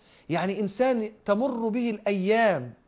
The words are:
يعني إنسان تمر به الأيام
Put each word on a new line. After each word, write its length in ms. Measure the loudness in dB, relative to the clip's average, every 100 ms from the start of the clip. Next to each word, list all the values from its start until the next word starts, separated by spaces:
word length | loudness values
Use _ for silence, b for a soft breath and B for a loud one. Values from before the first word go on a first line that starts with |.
| b b -4
يعني 300 | -2 -2 -2
إنسان 520 | -2 0 2 0 -4 -4
تمر 420 | -2 0 0 -2 -2
به 220 | -2 -2
الأيام 840 | -2 -2 0 2 4 4 2 -4 -14